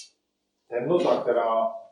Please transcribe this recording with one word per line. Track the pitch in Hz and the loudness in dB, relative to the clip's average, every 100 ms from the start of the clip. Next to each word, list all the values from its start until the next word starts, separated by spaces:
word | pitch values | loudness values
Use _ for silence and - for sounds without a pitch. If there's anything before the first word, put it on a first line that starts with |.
| - _ _ _ _ _ - | -20 _ _ _ _ _ -8
Temnota, | 120 131 180 165 151 | -6 0 0 2 0
která | 123 120 113 113 113 - - | 2 0 2 0 -2 -4 -16